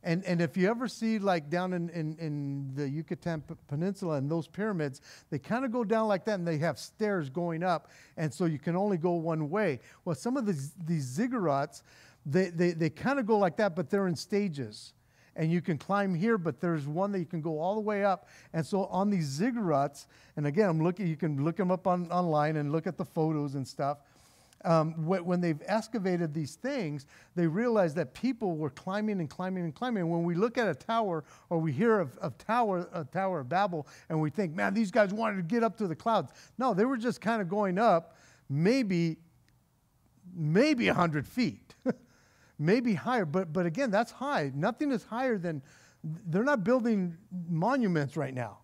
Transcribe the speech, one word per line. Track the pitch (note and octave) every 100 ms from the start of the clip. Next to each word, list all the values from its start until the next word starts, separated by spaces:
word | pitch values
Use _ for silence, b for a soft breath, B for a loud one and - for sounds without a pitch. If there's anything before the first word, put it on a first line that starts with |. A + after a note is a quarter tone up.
And, | - E3+
and | F#3+ F3
if | E3+ -
you | F#3
ever | A#3 B3
see, | - A3+ A3
like, | G3 F3+ D3
down | F3 F#3
in, | F3+ E3+
in, | E3 D#3 D#3
in | D#3+ D3 C#3+ C#3 C#3
the | C3 C#3+
Yucatan | C#3+ D#3+ E3 E3+ D#3+
P-, | C#3+ E3 -
Peninsula | C#3+ F3+ G3+ F3+ D3+
and | C#3
those | E3 D#3
pyramids, | - G#3+ F#3+ D3 C3 B B B
they | D3
kinda | - A3 C4+
go | A#3+
down | A3 A3 A3
like | G3 -
that, | G3+
and | E3+
they | D#3
have | E3 C#3
stairs | - _ G#3+ G3 C#3+
going | C3 F3 D#3+
up, | F#3 E3 - B B B
and | D#3
so | - F3
you | D3
can | - E3+
only | G#3 F#3
go | E3+
one | F3 D#3+ D#3+ D3+
way. | F#3+ G#3 B2 B B -
Well, | D#3+
some | A#3 C4
of | G#3+
these, | D#3+ C3+ - D#3+
these | E3+ C3 C3
ziggurats, | B3 B3 F3 C#3 D3 - B B B B -
they, | D3 F#3
they, | E3+ F3
they | E3 D#3+
kinda | - A#3+ C#4
go | G#3+ A3
like | F#3+ D3+
that, | G#3+ E3
but | D#3+
they're | G3+ F#3+
in | D#3+
stages. | - G3+ G#3 C#3+ A#2 G#2+ - _ b b b -
And | D#3+
you | F3
can | D#3+ D3
climb | - G3 G3
here, | F3 G#3+ A3+
but | E3+ C3
there's | F3+ D#3+ C#3+
one | D3+ G3+
that | G3
you | D#3+
can | E3+
go | D3+ D#3
all | E3+
the | G#3+
way | G#3 G#3 G3+
up. | F#3 - B B
And | E3
so | D#3 G3+ G3+
on | F#3 G3+
these | G3 D3+ C3+
ziggurats, | A3 A#3+ G3 C#3+ C#3+ - - B B -
and | D3
again, | D3 G#3
I'm | D#3+
looking, | D#3+ F3+ F#3
you | D3+
can | E3 C#3+
look | D3 E3+
'em | F#3
up | F3+ F#3+
on, | F3+ E3+
online | F3+ F3+ D3+ D3 D#3
and | D3
look | D#3+ F3
at | D3+
the | C#3+
photos | - D#3+ D#3 D3 C#3
and | B2+
stuff. | - C#3 D3 b b b b b b
Um, | F#3 E3 D#3
wh-, | D#3+ D#3+ F#3+ F3
when | F3+
they've | F3 D3+ -
excavated | G#3+ G#3+ A#3 F#3+ F3+ E3+ D3+
these | C#3+
things, | - B3+ C#4+ E3+ D3 - B B -
they | E3+
realize | E3 A#3+ A3 F3 D3
that | D3
people | - A#3+ B3 G#3 D#3+
were | D3+
climbing | - - G3 G#3+ G3+
and | D#3
climbing | - F#3 F#3
and | E3+
climbing. | D3 B3+ A3+ E3
When | E3+
we | E3+ E3+
look | A3+ A#3
at | A3
a | C#3+
tower | - A3+ G#3+ E3 C#3+ B B
or | E3+
we | D#3+
hear | C#3 A3+ A3
of, | D#3 -
of | F3 -
tower, | - A3+ A3+ F#3 F3
a | F3+
Tower | D3 F3 F#3+ F3
of | B2+
Babel, | E3+ G3+ E3+ C#3+ B B
and | D#3
we | D#3
think, | F3+ F#3+
"Man, | E3 G3+ G3
these | G#3+
guys | A3 G3+
wanted | G#3 A3+ G3
to |
get | E3+ A#3
up | A3+ -
to | G#3
the | D#3
clouds." | - A3 C3+ B B -
No, | B3+ F3+
they | A#3+
were | C4+
just | A#3+ G3+
kinda | G3+ A3+
going | F3+ G3+ G3+ F3+
up, | A3+ F3 E3+ B B B B
maybe, | C#3 E3+ C4 A3 F3+ E3+ D#3+ - _ _ _ _ _ _ _ _ _ F3+ F3+
maybe | D3+ E3+ D4 C#4 G3+
a |
hundred | - F3 D3+ C3
feet, | - A3 G#2 _ - C4
<laughs> | B3+ - b b b b b
maybe | D3+ A3+ B3
higher. | F#3 F#3+ B3 F3
But, | D#3+ F#3
but | D#3 F3
again, | D#3+ C#4
that's | G3 A#3
high. | - C#4 C4 C#3+ C3+
Nothing | F3+ A#3 D4+
is | B3
higher | - A3 C4 G#3+
than, | E3+ D#3 C3+ B B B
they're | D#3 D#3+ G3+ E3 B3+
not | C#4+
building | F#3 B3+ A3+ G#3+ F3+ E3 - F3+ E3
monuments | E3 F#3+ C4+ A3 E3 C#3+ D#3+
right | C3+
now. | B2+ A#2 G2